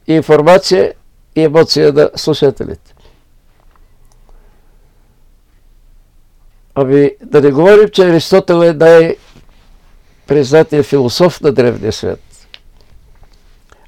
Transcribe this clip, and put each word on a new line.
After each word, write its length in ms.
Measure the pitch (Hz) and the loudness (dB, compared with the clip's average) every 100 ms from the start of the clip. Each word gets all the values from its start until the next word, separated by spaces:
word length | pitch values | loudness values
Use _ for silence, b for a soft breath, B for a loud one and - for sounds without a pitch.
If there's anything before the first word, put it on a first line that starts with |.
| - | -4
и 60 | |
информация, 840 | 160 151 151 151 185 - 185 - - _ _ _ - | -4 0 2 4 2 2 -2 -2 -8 _ _ _ -4
и 60 | |
емоция 500 | 156 156 156 147 151 | 0 0 0 0 0
на 180 | 143 147 - | 0 -2 -4
слушателите. 800 | - 147 143 - - - _ _ _ _ _ _ _ _ _ _ _ _ _ _ _ - _ _ _ _ _ _ _ _ _ _ _ _ _ _ _ _ _ _ _ _ _ _ _ | -6 -2 -2 -4 -10 -16 _ _ _ _ _ _ _ _ _ _ _ _ _ _ _ -20 _ _ _ _ _ _ _ _ _ _ _ _ _ _ _ _ _ _ _ _ _ _ _
Ами, 360 | - 131 143 143 - | -6 -2 0 0 -4
да 180 | - 147 | -4 0
не 100 | 143 | 0
говорим, 380 | 135 180 208 208 | 2 4 4 2
че 200 | - 180 | 0 0
Аристотел 540 | 165 - 190 185 170 | 0 0 -2 0 0
е 100 | 170 | 0
най-признатият 2250 | 151 165 165 165 - _ - - _ _ _ _ _ _ _ - 143 127 156 160 151 135 | 2 4 4 2 -4 _ -20 -20 _ _ _ _ _ _ _ -4 -4 0 0 0 -2 -2
философ 540 | - 120 - 175 - | -2 -2 -2 -2 -2
на 120 | 151 | -4
древния 400 | 123 120 107 110 | -2 -2 -4 -8
свят. 280 | - 92 95 _ _ _ - _ _ _ - _ _ - _ _ _ _ _ | -8 -10 -12 _ _ _ -20 _ _ _ -20 _ _ -20 _ _ _ _ _